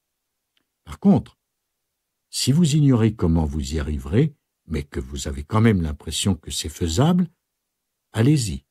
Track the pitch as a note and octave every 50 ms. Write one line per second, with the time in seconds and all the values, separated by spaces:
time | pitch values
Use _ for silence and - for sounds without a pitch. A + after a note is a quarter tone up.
0 | _ _ _ _ _ _ _ _ _ _ _ _ _ _ _ _ _ - C#2+ -
1 | - G3+ F3+ A#2 - - _ _ _ _ _ _ _ _ _ _ _ _ _ _
2 | _ _ _ _ _ _ - - - B2+ C#3 E3+ F3+ C#3+ C#3+ D#3+ C#3+ C3+ B2+ A2
3 | A2+ A2 G#2+ - F#2+ E2+ E2 E2 D#2+ D2 C#2 D#2 C#2 C2 D2+ D2+ C#2+ D2 D2+ C#2
4 | C2 C#2+ E2+ A#2 D#3 D3+ - _ _ _ _ _ _ - D#2 D2+ C#2+ - - C#2+
5 | B1+ C2 C#2+ C#2 - D2+ C#2 C2+ D2 - A2 A2 A2 A#2 G#2+ F2+ D#2+ D2+ D2 -
6 | - D#2+ - - - G#2 F#2+ - - - D2+ - - D#2+ - - F2 E2 D#2+ G2+
7 | C#3 E3 F3+ F3+ F3+ - _ _ _ _ _ _ _ _ _ _ _ _ _ _
8 | _ _ - A2+ A2+ C#3 D#3 C3+ A2+ F#2+ C#2+ C2+ - _